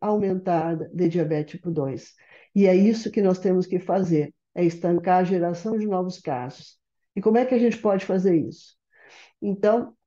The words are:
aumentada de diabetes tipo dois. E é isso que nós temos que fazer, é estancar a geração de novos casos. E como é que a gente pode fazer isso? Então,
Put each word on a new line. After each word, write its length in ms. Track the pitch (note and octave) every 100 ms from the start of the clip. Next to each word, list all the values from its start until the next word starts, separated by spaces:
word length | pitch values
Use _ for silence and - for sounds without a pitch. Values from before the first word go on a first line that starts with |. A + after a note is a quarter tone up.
aumentada 880 | G#3 G#3+ G3 F#3 F#3 E3+ E3 E3 D#3
de 120 | F3 E3+
diabetes 500 | E3+ D3+ D3+ D3+ D#3+
tipo 140 | F3
dois. 440 | D#3 C3+ A#2+ - _ _ - _
E 120 | G3 F#3+
é 80 |
isso 360 | F#3 G#3 A3+ -
que 100 | A3+
nós 180 | F#3+ F#3
temos 280 | G3+ F#3 F#3
que 120 | F#3
fazer, 560 | - F#3+ F3 D#3 C#3+ - _
é 100 | -
estancar 540 | F3 E3+ F3 F3 F3+ F#3
a 60 |
geração 520 | F3+ F#3 E3+ E3+ A3 A3
de 100 | G#3+
novos 320 | F#3 F#3 F3+
casos. 600 | - B2+ B2+ - - _ _ _ _
E 60 | G3
como 160 | G#3+ A3+
é 80 |
que 100 | B3+
a 40 | B3
gente 180 | A#3 -
pode 300 | G#3 F#3+ -
fazer 300 | F#3 F#3+ E3
isso? 420 | - - - _ _ _ - - - _
Então, 540 | G3+ G3 G#3 A#3 B3 -